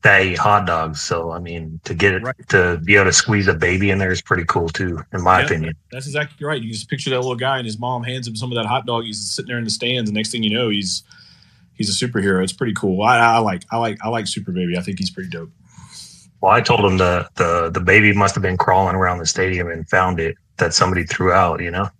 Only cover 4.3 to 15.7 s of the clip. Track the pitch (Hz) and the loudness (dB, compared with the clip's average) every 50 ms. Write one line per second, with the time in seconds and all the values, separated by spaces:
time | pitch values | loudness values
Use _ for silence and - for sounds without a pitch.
4.3 | 95 87 82 - - 92 85 82 78 - 95 90 85 78 - _ - 92 87 90 | -2 -2 0 0 0 0 0 -2 -4 -4 -4 -4 -4 -6 -8 _ -8 -2 2 4
5.3 | 92 90 87 - 90 80 78 82 80 _ _ _ - 127 135 147 139 147 147 147 | 4 4 4 2 0 -2 -2 -6 -6 _ _ _ -14 -12 -12 -6 -6 -6 -6 -6
6.3 | - _ 143 143 151 131 113 113 113 107 - - 143 131 - 131 131 127 127 127 | -8 _ -6 -6 -6 -6 -6 -8 -8 -10 -6 -6 -8 -6 -4 -2 -2 -2 -2 -2
7.3 | 127 117 127 135 135 131 120 110 107 107 123 123 127 123 123 123 127 127 120 117 | -4 -2 -2 -2 -2 -2 -4 -6 -8 -6 -6 -6 -6 -6 -6 -8 -8 -8 -8 -8
8.3 | 110 107 131 123 123 - - 208 - - 220 120 120 113 117 113 107 107 101 98 | -8 -8 -8 -6 -4 -4 -2 -2 -2 -2 -2 -2 -4 -4 -4 -6 -10 -10 -8 -8
9.3 | - - - 104 123 120 117 107 101 - 123 120 127 127 113 107 104 107 107 - | -8 -8 -8 -8 -6 -6 -4 -6 -6 -4 -4 -2 -2 -2 -2 -2 -2 -4 -4 -4
10.3 | - 120 110 107 104 117 123 113 104 101 98 90 - - - _ - - - - | -4 -4 -2 -2 0 0 0 0 0 -2 -2 -4 -6 -8 -10 _ -20 -20 -20 -20
11.3 | _ _ _ _ _ _ _ _ _ - 104 98 101 - 127 123 123 113 95 98 | _ _ _ _ _ _ _ _ _ -6 -4 -4 -2 -4 -4 -2 -2 -2 0 2
12.3 | 95 92 92 92 - - 135 113 104 - - 98 92 95 104 117 127 117 117 117 | 2 2 0 -2 -2 -4 -4 -4 -4 -2 -2 0 0 2 4 4 4 6 6 6
13.3 | 113 117 110 104 92 87 - _ - 117 117 113 101 - 98 110 120 117 107 - | 4 4 2 0 -2 -4 -8 _ -4 -2 -2 -2 -4 -6 -6 -4 -4 -2 -4 -4
14.3 | - 110 104 - 90 90 90 87 87 90 90 - 92 90 101 92 - - 95 90 | -8 -8 -8 -6 -4 -4 -4 -2 -4 -4 -4 -6 -6 -6 -6 -6 -6 -10 -12 -10
15.3 | 85 82 82 80 _ _ _ _ | -10 -12 -12 -14 _ _ _ _